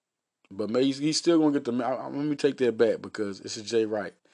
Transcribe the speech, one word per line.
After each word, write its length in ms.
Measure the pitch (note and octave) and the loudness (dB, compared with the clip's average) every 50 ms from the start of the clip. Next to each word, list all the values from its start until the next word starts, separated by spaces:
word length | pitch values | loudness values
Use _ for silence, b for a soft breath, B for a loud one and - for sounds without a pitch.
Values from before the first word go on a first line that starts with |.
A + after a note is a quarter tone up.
| _ _ _ _ _ _ _ _ _ _ | _ _ _ _ _ _ _ _ _ _
But 180 | G2 G2 G#2+ G2+ | -8 -6 -4 0
maybe 160 | A2+ B2 C3+ C#3 | 2 2 2 2
he's, 120 | C3+ C3+ | 0 0
he's 180 | C#3+ D#3 D3+ - | -2 0 0 2
still 220 | - E3+ E3+ D#3+ | 2 4 4 6
gonna 140 | D#3 D3+ C#3+ | 6 4 2
get 100 | C#3+ C3 | 2 0
the, 200 | A#2+ A#2 B2 A#2+ | -2 -2 -2 -2
I, 100 | B2 C3 | -2 -4
I, 140 | A2 C3 C3+ | -4 -6 -8
let 60 | C3 C#3 D3 | -6 -4 -2
me 100 | D3+ D3 | -2 -2
take 220 | C#3 - C#3 C3 - | 0 0 0 2 2
that 200 | C3 A#2+ A2 A2 | 2 2 4 4
back 240 | A#2+ A2 G2 - | 4 4 4 0
because 380 | - G2 - - G#2+ G2+ G2 F#2 | -4 -10 -8 -6 -6 -6 -6 -10
it's 180 | - G#2 - A#2 | -12 -12 -12 -10
a 60 | G#2+ | -8
Jay 220 | G2 A#2 A2+ A2 | -2 0 0 0
Wright. 280 | G#2+ G#2+ G#2 F#2+ E2+ - _ _ b | 0 -2 -4 -6 -8 -10 _ _ b